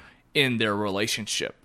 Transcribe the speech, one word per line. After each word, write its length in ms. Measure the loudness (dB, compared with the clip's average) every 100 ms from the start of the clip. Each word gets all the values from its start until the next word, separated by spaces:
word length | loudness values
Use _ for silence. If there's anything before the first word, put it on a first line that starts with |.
| -20 -20 _
in 240 | 0 2 2
their 180 | 0 2
relationship. 800 | 0 0 0 -2 -4 -4 -6 -8